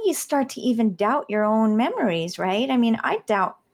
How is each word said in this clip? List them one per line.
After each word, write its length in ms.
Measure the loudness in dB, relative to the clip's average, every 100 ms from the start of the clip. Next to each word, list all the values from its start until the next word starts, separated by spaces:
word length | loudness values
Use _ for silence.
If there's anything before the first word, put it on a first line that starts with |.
| 0
you 80 |
start 360 | -2 -2 -2 -2
to 120 | -2
even 340 | -2 2 0 0
doubt 320 | 0 0 -2
your 160 | 0 2
own 320 | 2 2 2
memories, 600 | 0 0 0 0 -4 -4
right? 320 | -2 0 0
I 60 | 2
mean, 220 | 2 0
I 160 | 0 -2 0
doubt 300 | 0 0 -4 _